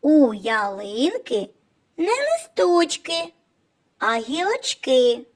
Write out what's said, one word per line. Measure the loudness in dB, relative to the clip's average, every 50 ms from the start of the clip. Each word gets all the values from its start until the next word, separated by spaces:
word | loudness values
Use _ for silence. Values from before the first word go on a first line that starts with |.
У | 4 6 6 6 6 6 4
ялинки | -2 -4 -2 -2 -2 -2 -4 -6 -8 -12 -10 -4 0 0 0 0 -4 -6 -4 -4 -4 -4 -6 _ _ _ _ _ _ _ _ _ -4
не | -2 0
листочки, | 0 0 0 -2 -2 -2 -4 -8 _ 0 2 4 4 4 2 2 -2 -10 _ -6 -6 -6 -6 -8 _ _ _ _ _ _ _ _ _ _ _ _ _ _
а | -4 -2 -2 -2
гілочки. | -4 -6 -6 -4 -2 -2 -4 -4 -6 -8 -10 _ -2 2 2 4 4 4 2 -2 -6 _ _